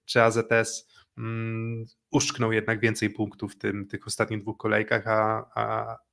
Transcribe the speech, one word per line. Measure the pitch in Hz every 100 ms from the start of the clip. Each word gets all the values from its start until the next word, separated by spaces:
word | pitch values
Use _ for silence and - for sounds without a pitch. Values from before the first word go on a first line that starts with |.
czy | - 123
A | 113
Z | 113 110
S, | 113 110 - - _ _ -
mm, | 113 113 113 113 113 113 113 _ _
uszczkną | 143 - - 113
jednak | 110 107 107
więcej | 113 107 107
punktów | 104 101 - 104
w | -
tym, | 107 101 98
tych | 101 113
ostatnich | - 110 107
dwóch | 104 101
kolejkach, | 110 107 107 113 113
a, | 110 110 110 -
a, | 113 110 110 113 113 _